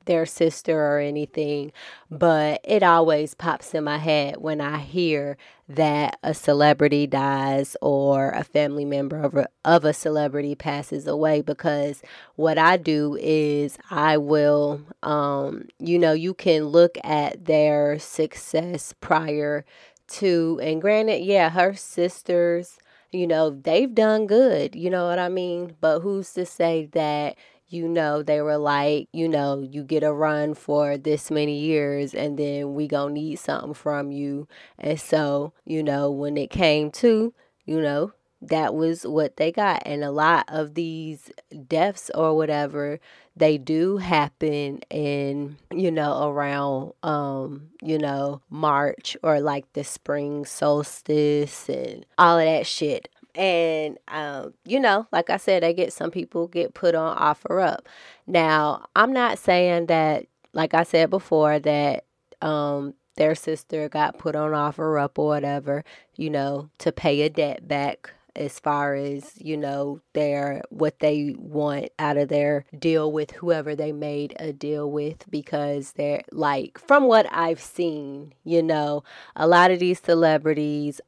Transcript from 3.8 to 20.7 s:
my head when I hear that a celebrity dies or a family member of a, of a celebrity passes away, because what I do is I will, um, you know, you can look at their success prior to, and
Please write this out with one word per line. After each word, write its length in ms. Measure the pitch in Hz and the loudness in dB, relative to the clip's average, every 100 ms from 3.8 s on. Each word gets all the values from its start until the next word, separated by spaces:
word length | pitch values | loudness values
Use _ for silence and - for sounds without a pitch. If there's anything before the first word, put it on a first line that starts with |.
my 140 | 147 151 | -4 -2
head 400 | 156 151 143 - | 0 0 0 -4
when 220 | 156 151 | -6 -4
I 180 | 143 151 | -4 -6
hear 580 | 143 170 170 151 143 143 - _ - | -6 -2 0 0 -4 -8 -16 _ -8
that 500 | 143 156 147 143 - | 0 2 2 -2 -4
a 100 | - | -6
celebrity 720 | 156 - 143 147 147 147 147 143 | -2 2 4 6 6 4 2 0
dies 720 | 139 139 139 139 135 139 - | 0 0 0 0 -2 -2 -4
or 500 | 139 139 139 139 135 | 0 2 2 2 0
a 120 | - | -2
family 420 | - 147 147 143 | -2 0 0 -2
member 360 | 143 143 135 147 | -4 -4 -4 -4
of 160 | 147 143 | -2 0
a, 120 | 127 _ | -2 _
of 200 | 156 170 | 4 4
a 80 | 151 | 4
celebrity 640 | 151 160 151 147 143 143 139 | 0 -2 -2 -2 -2 -6 -6
passes 500 | 160 143 147 147 147 | -6 -6 -6 -8 -4
away, 360 | 147 156 151 | 0 2 2
because 600 | 151 147 165 147 143 143 - - - | 0 -4 -2 0 -2 -6 -16 -20 -16
what 240 | - 160 151 | -2 2 6
I 180 | 160 185 | 6 6
do 400 | 160 151 147 147 | 2 0 0 -2
is 580 | 156 156 151 147 147 - - | 0 2 2 0 -4 -8 -8
I 280 | 170 151 151 | 0 2 2
will, 640 | 143 151 147 147 147 143 151 - | 4 4 6 4 2 -2 -10 -10
um, 640 | - 151 143 139 139 - - - | -4 -2 0 -2 -4 -8 -14 -10
you 200 | 165 170 | -2 2
know, 140 | 165 | 4
you 220 | 156 170 | 2 -2
can 300 | 185 190 156 | -2 2 2
look 340 | 151 160 170 - | 4 6 6 4
at 400 | - 151 147 - | -2 -2 -2 -4
their 560 | 165 156 151 147 147 151 | 0 4 4 4 2 -2
success 920 | - - 156 - - 160 175 165 - - | -6 -4 -4 -6 -6 -4 -4 -6 -10 -12
prior 640 | - 156 156 151 147 147 147 - - _ - | 0 0 2 -2 -2 -4 -6 -18 -20 _ -18
to, 520 | - 196 175 165 165 | -2 2 2 2 -2
and 180 | 156 | -2